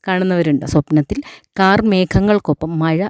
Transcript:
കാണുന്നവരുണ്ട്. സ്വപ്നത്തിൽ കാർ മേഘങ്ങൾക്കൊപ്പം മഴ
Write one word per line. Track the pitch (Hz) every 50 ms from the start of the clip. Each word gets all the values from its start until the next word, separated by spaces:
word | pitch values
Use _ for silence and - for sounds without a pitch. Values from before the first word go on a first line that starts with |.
| _
കാണുന്നവരുണ്ട്. | 196 185 180 185 185 180 175 165 160 143 131 135 135
സ്വപ്നത്തിൽ | - 151 143 _ 156 151 143 _ - 285 - - - - _ _ _ -
കാർ | 190 190 196 - 214 220
മേഘങ്ങൾക്കൊപ്പം | 196 185 185 165 - 190 196 208 208 202 _ - 147 _ - 160 170 160
മഴ | 160 160 160 165 196